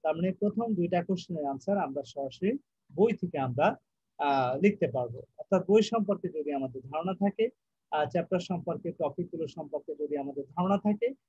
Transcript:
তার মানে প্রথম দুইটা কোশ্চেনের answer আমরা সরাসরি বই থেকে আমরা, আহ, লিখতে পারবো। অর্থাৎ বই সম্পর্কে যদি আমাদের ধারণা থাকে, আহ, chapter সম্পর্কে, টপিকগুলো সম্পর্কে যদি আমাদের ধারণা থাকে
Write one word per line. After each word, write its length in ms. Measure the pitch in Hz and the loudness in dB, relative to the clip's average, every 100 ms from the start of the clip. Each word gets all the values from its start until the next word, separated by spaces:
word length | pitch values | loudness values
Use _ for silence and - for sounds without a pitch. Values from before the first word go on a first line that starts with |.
তার 140 | 160 160 | 0 0
মানে 160 | 180 | 0
প্রথম 420 | 185 208 208 233 | 2 0 0 0
দুইটা 300 | 190 170 175 | 0 2 2
কোশ্চেনের 420 | 175 180 - 165 143 | 2 -2 -2 -4 -4
answer 320 | 135 - 202 | -4 0 0
আমরা 260 | 151 139 131 | 0 -4 -6
সরাসরি 520 | 143 135 - 190 285 _ _ _ 143 | -6 -8 -2 -2 -2 _ _ _ 4
বই 180 | 226 | 4
থেকে 240 | 214 175 147 | 4 -2 -2
আমরা, 400 | 131 120 180 - _ _ _ - | 0 4 2 2 _ _ _ -2
আহ, 400 | 143 139 127 135 | 2 4 2 2
লিখতে 300 | 196 208 151 | 2 2 0
পারবো। 340 | 127 123 117 - - | 0 -4 -8 -16 -18
অর্থাৎ 280 | - 190 - | 0 0 4
বই 160 | 214 | 4
সম্পর্কে 460 | 214 233 196 196 175 | 4 0 0 -2 -2
যদি 240 | 156 147 | -4 -4
আমাদের 280 | 143 135 127 | -2 -4 -8
ধারণা 320 | 127 151 180 | -8 -4 -4
থাকে, 360 | 180 196 196 233 _ _ _ _ | 0 0 2 -2 _ _ _ _
আহ, 180 | 151 151 | -2 0
chapter 300 | 175 170 180 | 0 0 -2
সম্পর্কে, 520 | - 180 - 156 170 | -2 -4 -4 -6 -6
টপিকগুলো 560 | - 147 - 175 160 156 | -4 -4 -2 -6 -6 -6
সম্পর্কে 480 | 165 147 147 151 147 | -8 -8 -8 -6 -6
যদি 220 | 147 143 | -4 -2
আমাদের 260 | 139 139 | -4 -6
ধারণা 340 | 135 - 185 196 | -6 -2 2 2
থাকে 320 | 208 208 247 277 | 2 0 -2 -4